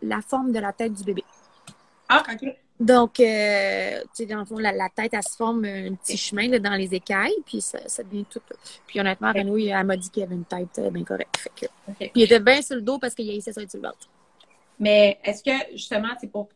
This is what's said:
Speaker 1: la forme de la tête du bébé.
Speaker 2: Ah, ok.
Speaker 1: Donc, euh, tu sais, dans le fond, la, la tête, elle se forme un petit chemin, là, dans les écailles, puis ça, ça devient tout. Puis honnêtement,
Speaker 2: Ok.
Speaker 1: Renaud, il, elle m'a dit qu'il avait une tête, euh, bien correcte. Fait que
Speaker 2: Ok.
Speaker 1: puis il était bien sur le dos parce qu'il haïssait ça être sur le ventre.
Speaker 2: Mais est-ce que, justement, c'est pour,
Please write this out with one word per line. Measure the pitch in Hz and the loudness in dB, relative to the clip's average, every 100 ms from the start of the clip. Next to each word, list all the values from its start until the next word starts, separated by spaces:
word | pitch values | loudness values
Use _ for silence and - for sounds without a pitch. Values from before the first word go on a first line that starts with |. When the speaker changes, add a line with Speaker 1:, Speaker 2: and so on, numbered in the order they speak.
Speaker 1:
la | 220 214 | -6 -6
forme | 214 262 262 | -2 -2 0
de | 226 | -2
la | 202 | -2
tête | - 226 | -4 -4
du | 202 | -4
bébé. | 196 190 - _ _ _ - - _ _ - | -6 -6 -8 _ _ _ -20 -20 _ _ 2
Speaker 2:
Ah, | 277 294 | 2 2
ok. | 226 262 254 _ - | -6 -8 -10 _ 0
Speaker 1:
Donc, | 226 247 233 - | 6 6 6 6
euh, | 226 220 208 202 196 196 190 - | 4 4 2 2 0 -2 -4 -6
tu | - | -10
sais, | - 220 | -10 -8
dans | 214 | -8
le | |
fond, | 202 220 | -8 -4
la, | 214 | -2
la | 190 190 | 0 -2
tête, | - 220 | -4 -4
elle | 214 | -4
se | 196 - | -6 -2
forme | 226 233 | -2 0
un | 208 196 190 | -2 -4 -6
petit | 190 - 202 | -6 -6 -6
chemin, | - 202 233 | -4 -2 0
là, | 247 | 2
dans | 202 | 0
les | 202 190 | -2 -2
écailles, | 185 - 196 214 415 - | -4 -2 0 0 -2 -4
puis | 220 | -6
ça, | 196 - - | -6 -8 -8
ça | - | -10
devient | 202 202 202 | -8 -8 -8
tout. | - - - - - - | -10 -14 -18 -18 -20 -8
Puis | 202 | -2
honnêtement, | 196 190 208 | -2 0 0
Speaker 2:
Ok. | 196 | 0
Speaker 1:
Renaud, | 196 208 | 0 0
il, | 208 | 0
elle | 190 190 | 0 0
m'a | 190 | 0
dit | 185 | -4
qu'il | - | -6
avait | 185 | -6
une | 180 | -6
tête, | 170 180 180 - | -6 -8 -8 -4
euh, | - | -4
bien | 175 | -4
correcte. | 170 190 - - | -4 -6 -4 -6
Fait | - | -6
que | - - _ - | -10 -10 _ -16
Speaker 2:
Ok. | 202 | -10
Speaker 1:
puis | 196 240 | -2 6
il | |
était | 214 226 | 8 8
bien | 208 269 | 8 4
sur | 277 | 2
le | 262 | -4
dos | 214 269 | -2 -2
parce | 247 | -4
qu'il | - 214 | -6 -6
haïssait | 208 214 | -8 -8
ça | 214 | -12
être | 202 | -12
sur | 202 | -10
le | - | -12
ventre. | - - _ _ _ _ _ _ - | -12 -18 _ _ _ _ _ _ -2
Speaker 2:
Mais | 208 208 202 202 | 6 8 8 4
est-ce | - 208 | -4 -4
que, | - 269 - 214 | -2 -2 -4 -12
justement, | - 214 220 247 | -6 -4 -4 -8
c'est | - | -10
pour, | 208 202 | -10 -10